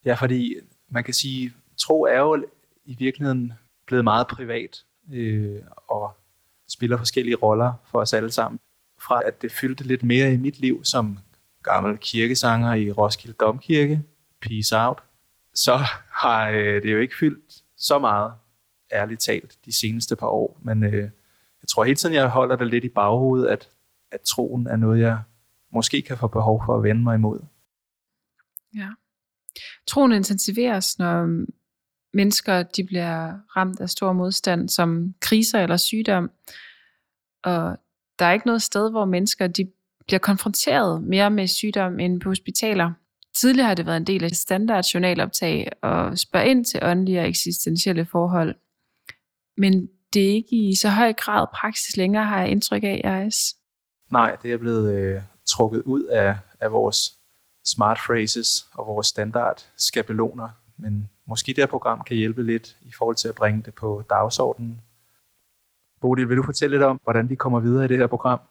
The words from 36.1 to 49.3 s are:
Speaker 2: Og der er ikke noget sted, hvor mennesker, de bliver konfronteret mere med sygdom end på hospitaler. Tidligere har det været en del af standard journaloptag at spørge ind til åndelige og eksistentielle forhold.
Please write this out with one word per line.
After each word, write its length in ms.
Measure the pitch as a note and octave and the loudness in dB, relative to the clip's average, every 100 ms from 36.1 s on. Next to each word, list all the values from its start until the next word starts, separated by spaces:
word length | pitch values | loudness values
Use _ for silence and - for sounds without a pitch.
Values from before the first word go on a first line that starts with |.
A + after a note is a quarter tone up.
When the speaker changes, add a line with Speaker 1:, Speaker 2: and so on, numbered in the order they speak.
| F#3+ E3+ _ - - - _ _ _ _ _ _ _ | 0 -2 _ -20 -20 -20 _ _ _ _ _ _ _
Speaker 2:
Og 320 | F3+ E3+ E3+ - _ _ _ - | -2 -2 -2 -6 _ _ _ 2
der 80 | F3 | 4
er 60 | |
ikke 140 | G3+ A#3+ | 4 2
noget 160 | A#3 | 0
sted, 280 | - G3+ A3 | 0 0 0
hvor 140 | A3 | 0
mennesker, 420 | G3 F3+ G3+ - F#3 | 0 0 0 0 -2
de 240 | F3 F#3 _ _ _ - | -2 -6 _ _ _ -2
bliver 120 | F#3+ | 0
konfronteret 840 | - G3 G#3+ - - C4+ G3+ E3 | 2 0 0 -2 0 2 2 0
mere 280 | - F#3+ G#3 | 0 2 2
med 160 | G#3 F#3 | 2 0
sygdom 540 | - G#3+ G3+ F#3 F3+ | -2 -2 -2 -2 -2
end 200 | F3+ F3+ | -2 -2
på 80 | F#3+ | -2
hospitaler. 640 | F#3 - - A3 G3 E3+ E3+ _ _ _ | -4 -4 -4 0 2 0 -2 _ _ _
Tidligere 340 | - B3 C4 A#3+ | 2 4 4 4
har 60 | |
det 120 | F3+ E3 | 2 0
været 100 | E3 | -2
en 100 | E3 | 0
del 180 | F#3+ | 0
af 60 | E3+ | 0
standard 540 | E3+ - F#3+ A3 G#3 | -4 -2 0 2 2
journaloptag 880 | F3+ F3+ F3+ F3 - - E3+ D3+ - - | 2 0 0 0 -2 -2 -2 -2 -4 -6
at 360 | - - F2 F3+ | -2 0 0 -4
spørge 280 | - F#3 - | 0 2 4
ind 180 | B3+ | 4
til 160 | A#3 - | 2 -2
åndelige 380 | F3 F3 F#3+ F3+ | 0 2 2 0
og 80 | E3+ | 0
eksistentielle 760 | F3 F3 F3 - E3 G3 E3 | -2 -4 -4 -2 0 0 -2
forhold. 500 | E3+ F3 F3 F3+ D#3+ - _ _ _ _ - - _ | 0 0 2 2 0 -4 _ _ _ _ -20 -20 _